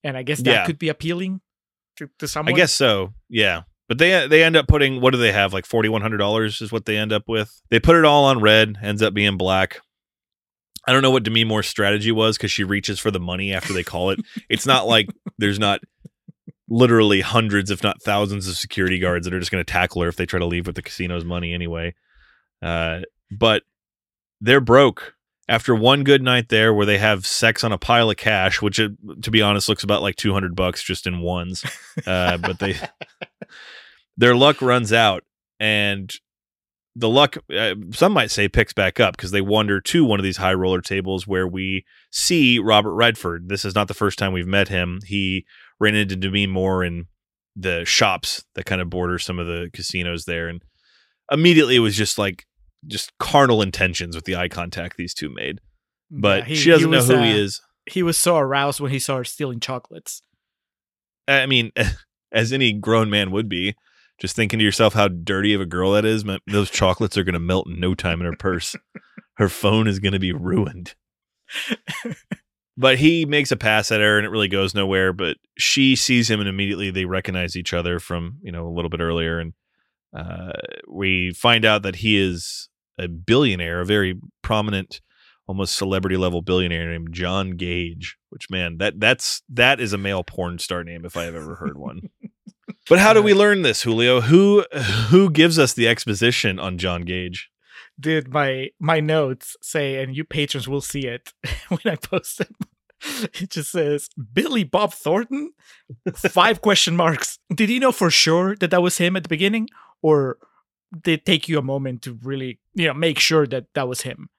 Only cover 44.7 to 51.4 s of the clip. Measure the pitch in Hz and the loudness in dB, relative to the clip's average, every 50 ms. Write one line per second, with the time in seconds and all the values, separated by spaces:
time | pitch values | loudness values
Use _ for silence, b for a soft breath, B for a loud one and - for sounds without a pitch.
44.7 | 98 90 90 87 87 95 107 87 101 101 95 95 92 92 b b b b b b | -2 -4 -4 -4 -6 -10 -10 -6 -4 -4 -2 -2 -4 -6 b b b b b b
45.7 | b b 104 107 107 107 104 95 95 92 95 95 95 101 101 98 92 92 92 95 | b b 0 2 2 2 0 0 -2 -4 -4 -2 -2 -2 -2 -2 -2 -2 0 0
46.7 | 95 92 90 87 85 87 82 _ _ _ _ _ _ _ _ _ _ 98 92 95 | 0 -2 -2 -4 -6 -8 -10 _ _ _ _ _ _ _ _ _ _ -8 -4 -4
47.7 | 87 85 85 - - - 120 101 92 85 - - - - - _ _ - 95 - | -4 -4 -2 0 2 2 2 2 0 -2 -6 -8 -8 -10 -12 _ _ -12 -6 -4
48.7 | 95 92 90 85 87 90 90 87 90 87 - - 90 87 85 85 85 85 87 85 | -4 -4 -4 -4 -4 -4 -4 -4 -4 -4 -6 -8 -6 -8 -6 -8 -8 -8 -10 -12
49.7 | - - 90 - - 92 87 87 85 85 80 - 85 82 85 85 85 85 _ _ | -12 -12 -12 -8 -6 -6 -4 -4 -6 -8 -8 -6 -6 -6 -6 -8 -10 -12 _ _
50.7 | _ _ _ _ _ _ _ _ _ _ _ - 139 151 | _ _ _ _ _ _ _ _ _ _ _ -2 0 0